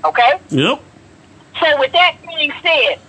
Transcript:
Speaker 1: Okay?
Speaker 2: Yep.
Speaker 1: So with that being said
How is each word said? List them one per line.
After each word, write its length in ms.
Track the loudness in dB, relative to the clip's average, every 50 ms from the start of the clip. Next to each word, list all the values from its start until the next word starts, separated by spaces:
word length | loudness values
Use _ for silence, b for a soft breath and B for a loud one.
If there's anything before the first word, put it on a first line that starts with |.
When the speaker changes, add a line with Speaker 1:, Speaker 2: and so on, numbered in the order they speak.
| -2
Speaker 1:
Okay? 340 | -2 0 2 2 2 2 0 -4 -4
Speaker 2:
Yep. 320 | -2 0 0 0 -2 -4 -8 -20 -20 -20 -20 -20 -20 -20 -20 -20 -20 -20 -20 -18 -6 -2
Speaker 1:
So 180 | 0 0 2 0
with 140 | 0 0
that 240 | 2 2 2 2 0 -4 -16
being 260 | -14 -8 -6 -6 -6 -6 -4
said 360 | -2 0 0 2 0 -2 -4 -6 -10